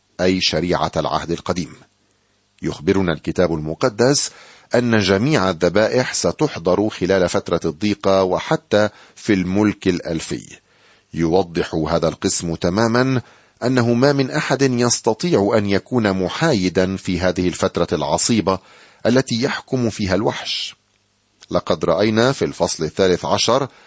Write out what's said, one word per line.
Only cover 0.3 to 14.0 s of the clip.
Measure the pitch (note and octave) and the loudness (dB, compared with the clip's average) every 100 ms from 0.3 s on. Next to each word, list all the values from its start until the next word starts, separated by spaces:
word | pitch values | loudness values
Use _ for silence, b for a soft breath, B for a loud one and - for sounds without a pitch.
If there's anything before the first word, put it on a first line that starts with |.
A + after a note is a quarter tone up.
| F#2+ | 2
شريعة | - D#2+ F2 E2 D#2+ E2 | 0 -2 0 0 0 -2
العهد | D2+ D2+ D2+ | -2 -2 -2
القديم. | E2 - F2+ C#2+ - - _ _ _ _ _ _ _ | -4 -4 -6 -8 -14 -20 _ _ _ _ _ _ _
يخبرنا | E2 C#2+ D#2 G2 F2+ | -8 -2 0 2 0
الكتاب | D2 - E2 F2 | -2 -4 0 0
المقدس | D#2+ D#2 D#2+ B2+ G#2 B2 C#3+ - B B B B B2 | 0 -4 -2 -2 2 2 2 -2 B B B B 0
أن | B2 A2+ | 2 2
جميع | F#2+ G2 C3 D3 F#2+ | 2 2 2 0 0
الذبائح | E2+ F2 F#2+ A2 B2 B2+ | 0 0 2 2 0 -2
ستحضر | - - - D3+ - F2 F2+ G#2+ | -2 -2 0 -2 -2 0 0 0
خلال | - F#2 F#2+ F2 | -2 0 2 2
فترة | G2+ - E2+ E2 | -2 -2 -2 -2
الضيقة | D2+ G#2 G2+ G2 F#2+ | -4 -4 -2 2 2
وحتى | F#2 F2 - D#3+ - G#2 G#2 B B - | 2 0 -2 -4 0 2 2 B B -8
في | - | 0
الملك | G2 F2+ G2 G#2 F#2+ F#2+ | 0 2 2 2 2 -2
الألفي. | F2+ - D#2+ - B1 G1+ - b b b b b | -2 -4 -6 -6 -10 -12 -20 b b b b b
يوضح | D#2+ E2 F2+ F2 E2+ E2 E2+ | -2 2 2 0 -2 -4 -2
هذا | D#2 E2 D#2+ | -2 0 0
القسم | - G2 - F2 D#2+ | -2 -2 -2 -2 -2
تماماً | F2 G2 A#2 A#2+ C3 B2+ b b b b | -2 0 2 2 0 -2 b b b b
أنه | A#2 C3 A#2 | -2 0 2
ما | A#2+ | 4